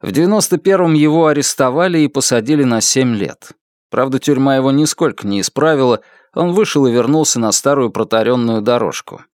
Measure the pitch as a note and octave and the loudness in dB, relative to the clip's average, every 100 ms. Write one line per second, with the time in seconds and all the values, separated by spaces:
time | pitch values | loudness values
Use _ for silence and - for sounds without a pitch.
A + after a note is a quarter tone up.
0 | - G#2 E3+ G#3+ - E3+ - F#3+ F3 D#3 | -2 0 2 2 0 -2 2 2 2 2
1 | D3+ D#3 D#3 D3 C3+ - C3+ C3+ F#3 E3+ | 2 2 2 2 -2 -2 -2 0 0 0
2 | C#3+ - A2 B2 A2+ D3+ C3 A2+ G#2 C3+ | 0 0 0 -2 0 0 2 0 0 0
3 | B2+ A2 F2 - - - _ _ _ - | 0 -2 -6 -10 -20 -20 _ _ _ -4
4 | C3+ C3 - C3 C3+ C3+ C3 C#3 D3+ - | -2 -2 0 0 2 2 2 0 0 0
5 | - - G2+ G2+ F#2+ - D3+ D3+ C3 A2+ | -4 -2 -4 -4 -4 -2 0 2 2 0
6 | _ _ _ - F3 F3+ G#3 D3 C3 A#2+ | _ _ _ -4 -2 0 0 2 2 2
7 | A#2+ D3+ D3+ B2 A2+ - C#3 C#3+ A#2+ G#2+ | 2 0 0 -2 -2 -2 0 0 0 -2
8 | A2 A2+ A2 B2 A#2 A2 G#2+ A#2+ G2+ - | -2 0 0 0 0 -2 0 0 -2 -6
9 | - - - | -14 -20 -20